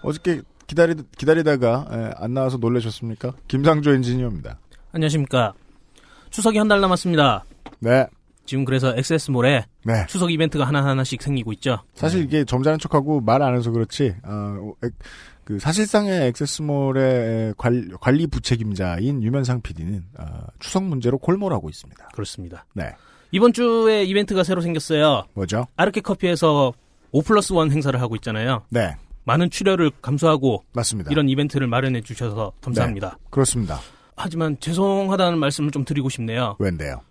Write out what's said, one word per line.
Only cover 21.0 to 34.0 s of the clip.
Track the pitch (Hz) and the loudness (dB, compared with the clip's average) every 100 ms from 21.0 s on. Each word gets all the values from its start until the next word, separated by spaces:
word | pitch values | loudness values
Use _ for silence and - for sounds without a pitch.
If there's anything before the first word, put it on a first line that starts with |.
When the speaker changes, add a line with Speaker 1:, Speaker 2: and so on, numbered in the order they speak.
| 120 131 | 0 0
Speaker 1:
골몰하고 | - 190 202 123 80 | 0 0 0 -2 -4
있습니다. | - - - - | -14 -20 -20 -18
Speaker 2:
그렇습니다. | - 101 - 87 87 _ | -12 -10 -10 -14 -16 _
Speaker 1:
네. | 98 73 - - - _ | -10 -10 -12 -20 -20 _
Speaker 2:
이번 | 190 240 | 4 4
주에 | 226 240 226 220 214 | 4 2 2 2 2
이벤트가 | 190 196 202 190 | 2 0 0 0
새로 | 175 180 | 0 0
생겼어요. | 170 156 - 156 151 127 - | -2 -4 -2 2 4 2 -2
Speaker 1:
뭐죠? | - 92 107 127 - | -8 -4 -2 -4 0
Speaker 2:
아르케 | 196 214 | 0 0
커피에서 | 196 196 180 165 165 147 131 - _ _ _ | -4 -2 0 2 2 4 2 -2 _ _ _
오 | 139 | 0
플러스 | 151 214 196 | 4 4 4
원 | 180 156 | 2 2
행사를 | 147 139 127 | 2 0 0
하고 | 123 110 | -2 -4
있잖아요. | - 110 117 123 - | -4 -4 -2 -2 -2
Speaker 1:
네. | 117 95 82 - - | -2 0 -4 -16 -10
Speaker 2:
많은 | - 139 175 | 0 2 2
출혈을 | - 196 190 156 - | 0 0 4 2 0
감수하고 | - 143 160 156 131 104 _ | -4 0 2 4 2 0 _
Speaker 1:
맞습니다. | 123 113 107 143 | -4 -4 -4 -2
Speaker 2:
이런 | 147 143 | 2 2
이벤트를 | 131 147 143 127 | 2 0 -2 0
마련해 | 120 131 123 | 0 0 -4
주셔서 | 110 117 120 104 104 - | -6 -6 -6 -4 -6 -8
감사합니다. | - 113 120 101 95 | -4 -2 0 -2 -8
Speaker 1:
네. | - - | -10 -4
그렇습니다. | 139 131 123 95 71 - - | 0 2 0 -4 -6 -10 -20